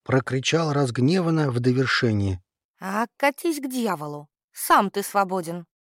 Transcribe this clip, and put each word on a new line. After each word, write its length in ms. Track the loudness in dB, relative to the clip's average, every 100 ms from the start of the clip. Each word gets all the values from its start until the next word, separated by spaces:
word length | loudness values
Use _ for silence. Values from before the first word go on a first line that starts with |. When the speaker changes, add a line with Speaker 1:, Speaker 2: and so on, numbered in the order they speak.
Speaker 1:
Прокричал 680 | 0 0 0 -4 0 0 0
разгневанно 800 | 0 0 2 2 2 2 0 0
в 100 | 0
довершение. 840 | 0 2 0 0 2 2 0 -4 -10 _ _ _
Speaker 2:
"А 260 | -6 -4 -4 0
катись 440 | 0 0 -2 -4
к 80 | -4
дьяволу, 600 | -2 -2 -2 -6 -10 -14 _ _
сам 380 | -10 2 4 4
ты 120 | -2
свободен". 640 | -2 0 0 -2 -4 -8 -12 _